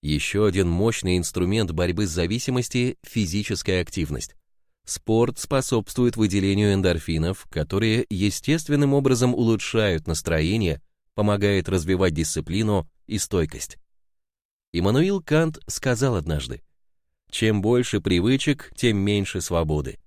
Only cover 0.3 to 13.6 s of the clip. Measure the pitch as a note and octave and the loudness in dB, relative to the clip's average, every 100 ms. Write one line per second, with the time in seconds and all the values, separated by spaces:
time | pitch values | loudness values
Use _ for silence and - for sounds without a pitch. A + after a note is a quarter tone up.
0.3 | G2 G#2 F#2 F2+ E2+ A2 A2 F#2+ F2+ E2 | 0 2 2 0 2 0 0 0 0 0
1.3 | - F2+ G#2+ G2 E2 F2 F2 G2+ E2 E2+ | -2 0 0 0 0 -2 0 -2 -2 -2
2.3 | A2+ B2+ B2+ A#2+ B2 B2 - - - F#2+ | -2 -2 -2 -2 -2 -2 -4 -8 -4 -2
3.3 | G2 G#2 G2 - F#2 E2+ - D#2 C#2 - | -2 -4 -6 -2 -2 -2 -4 -4 -4 -8
4.3 | - _ _ _ _ - - - A2 B2 | -16 _ _ _ _ -12 -10 0 2 2
5.3 | - - C#3 - A#2+ G2+ - A#2+ A#2 G#2+ | -2 -4 -4 0 -2 -2 0 0 2 0
6.3 | G2 F#2+ G2 G#2 G2 F#2 E2 - D#2+ E2 | 2 2 2 2 4 2 0 -2 -2 -2
7.3 | F#2+ - - D2+ G2 A2 A2+ - F#2+ G2+ | -4 -8 -6 -4 -2 0 0 -2 0 -2
8.3 | - - D#3+ D#3 D3 C#3+ C#3 C3+ B2 B2 | -2 -2 -2 0 0 2 2 2 2 2
9.3 | B2 A#2 A2 - A2+ G#2 E2 D#2 D#2 - | 2 2 2 0 0 2 0 -2 -4 0
10.3 | E2 D#2 A2 F#2+ C#2+ _ _ _ - G#2 | 0 2 2 0 -2 _ _ _ -2 0
11.3 | G2+ G2+ G2 F2 F#2 E2 F#2 F#2 D#2 D#2 | 2 2 2 2 0 2 2 2 2 -2
12.3 | - D#2+ F#2+ A2 G2+ D#2 _ - G#2+ - | -4 -4 -2 0 0 -2 _ -8 -6 -2
13.3 | F#2+ D#2 - | -2 -2 -4